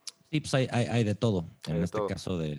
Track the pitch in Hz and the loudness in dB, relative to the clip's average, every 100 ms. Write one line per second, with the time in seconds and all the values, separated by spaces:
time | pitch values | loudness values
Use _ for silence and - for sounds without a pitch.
0 | - - _ 156 - 139 127 117 113 117 | -18 -18 _ -4 0 0 2 2 2 2
1 | 104 98 117 92 82 - - 82 90 107 | 2 2 2 2 -2 -8 -4 0 0 0
2 | 101 95 - 90 78 | -2 -2 -4 -2 -2